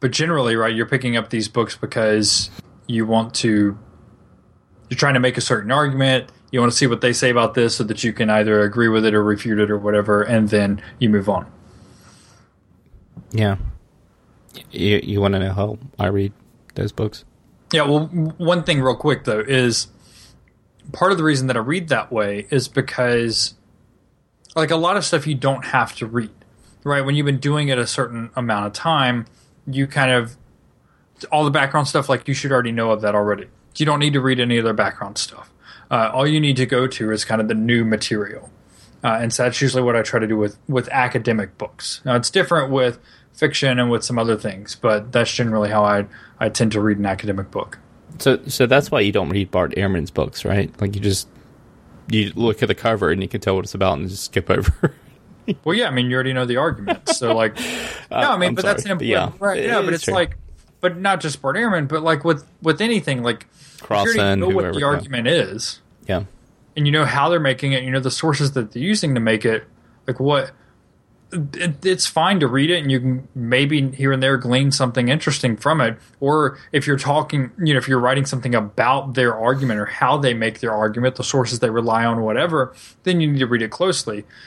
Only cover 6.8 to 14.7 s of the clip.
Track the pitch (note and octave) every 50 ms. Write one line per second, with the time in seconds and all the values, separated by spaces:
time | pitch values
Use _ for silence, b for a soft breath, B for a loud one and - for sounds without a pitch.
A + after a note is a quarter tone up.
6.8 | C#3+ B2 A#2 - - B2 A#2+ - - B2 A#2+ A#2+ A#2 A2 A#2 B2+ A#2 A#2 - -
7.8 | A2+ G#2 A2 - - A2+ G#2+ - A2+ G#2+ G#2+ G#2+ G#2+ A2 G#2+ G#2 G#2 G#2 G#2 A#2+
8.8 | A#2 A2+ A2 A2 A2 A2 G#2 G#2+ G#2 G#2+ G#2+ G#2 - A#2 G#2+ G#2 G#2 G#2 G#2+ G2+
9.8 | G#2 G#2 G#2 G#2 G2+ G#2+ G#2 G#2 G#2 A#2+ A#2+ A2 G#2+ G#2 G#2+ G#2 G2+ G2 G2 G2+
10.8 | B B B B B2 A2 G#2+ G2+ F#2+ G#2 G2 F2+ - - - - - B B B
11.8 | B B B B B B B B B B B B B B B _ _ _ _ _
12.8 | _ _ - - - _ - - - - - G#2+ G#2+ G2+ F#2+ F#2 - - - -
13.8 | - _ _ _ _ _ _ _ _ _ _ _ _ - - - - -